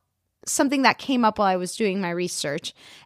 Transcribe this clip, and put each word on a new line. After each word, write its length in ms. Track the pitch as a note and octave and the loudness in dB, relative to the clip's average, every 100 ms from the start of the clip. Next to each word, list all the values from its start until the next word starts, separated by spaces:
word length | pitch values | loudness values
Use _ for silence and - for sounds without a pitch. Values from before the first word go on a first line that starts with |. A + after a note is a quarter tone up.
| _ _ _ _ - | _ _ _ _ -6
something 340 | - C#4+ C#4+ | 0 0 4
that 160 | B3+ - | 2 2
came 260 | - B3 | 0 2
up 140 | A3 G#3+ | 2 2
while 100 | G3 | 2
I 80 | F#3 | 2
was 180 | F3+ - | -2 -2
doing 260 | G#3+ F#3+ | -2 0
my 80 | F3+ | -2
research, 640 | F3 F3+ - D3+ D3+ - - - - | -4 -4 -4 -4 -6 -8 -16 -20 -20